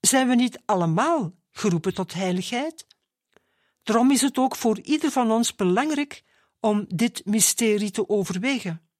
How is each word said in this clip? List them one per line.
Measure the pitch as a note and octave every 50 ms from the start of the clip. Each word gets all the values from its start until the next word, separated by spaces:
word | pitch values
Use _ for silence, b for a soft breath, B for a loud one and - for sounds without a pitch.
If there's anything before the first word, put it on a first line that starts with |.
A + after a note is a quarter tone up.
Zijn | - - - C4 C4 B3
we | B3+
niet | A#3+ B3 B3 - - _
allemaal | - G#3+ F#3 F3 E3 D#3+ F#3 B3 D#4 E4+ D#4 A3 D#3 - _ _ _
geroepen | _ - - G#3+ F3 E3+ E3 F#3+ F3+
tot | - F#3 -
heiligheid? | - E3+ G3 F#3 F3+ F#3 F#3 - B3 A#3+ C#4+ D#4+ D#4+ - - _ _ _ _ _ _ _ _ _ _ _ _ _ _ _ _ _ _ _
Daarom | _ - A3 A#3+ B3+ C4+
is | C#4 B3
het | - C#4 - -
ook | B3+ C4 -
voor | - - A#3 A3 A3
ieder | - - D4 D4+ - D4+
van | - C4+ B3 A3
ons | A3 A#3 A#3+ - -
belangrijk | - G3+ F3+ F3+ G#3+ C#4 D#4 D4+ C#4+ D4 C#4+ - - _ _ _ _ _ _ _ _
om | - A3 G#3 G#3 G3+ -
dit | - D#3 A3+ A#3 - - -
mysterie | F#3+ G#3 A3 G3 - - - A#3+ A3 G#3 G#3 G#3 G#3
te | F#3 - G3+ -
overwegen. | G#3 G3+ F#3+ - F3+ F3+ G3 C4 C#4 B3 - F3+ D#3+ E3 _ _ _